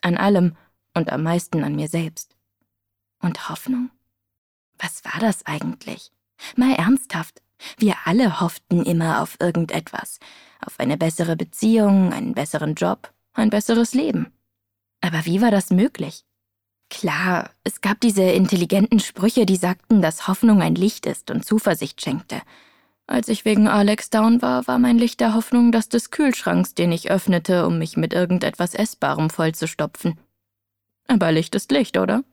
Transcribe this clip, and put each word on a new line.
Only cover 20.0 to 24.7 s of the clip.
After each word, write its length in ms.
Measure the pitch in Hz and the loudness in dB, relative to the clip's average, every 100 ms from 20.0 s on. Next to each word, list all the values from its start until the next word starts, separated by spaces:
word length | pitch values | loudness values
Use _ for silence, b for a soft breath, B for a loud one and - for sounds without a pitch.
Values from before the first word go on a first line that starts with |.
dass 260 | 160 165 - | 4 -2 -4
Hoffnung 320 | 190 226 208 | 2 4 6
ein 140 | 165 | 4
Licht 320 | 170 190 - - | 2 0 -2 -8
ist 240 | - - | -8 -6
und 140 | - | -8
Zuversicht 580 | - 214 214 165 - - | 0 0 2 -2 -4 -8
schenkte. 400 | - 139 - - - b b b b b - | -6 -6 -8 -14 -14 b b b b b -6
Als 200 | 247 226 | -4 -2
ich 160 | 214 | -2
wegen 240 | 220 208 214 | 0 4 4
Alex 420 | 208 208 214 - | 4 2 0 -2
down 320 | 220 220 240 | 2 4 4
war, 240 | 247 254 | 2 -2
war 120 | 247 | -2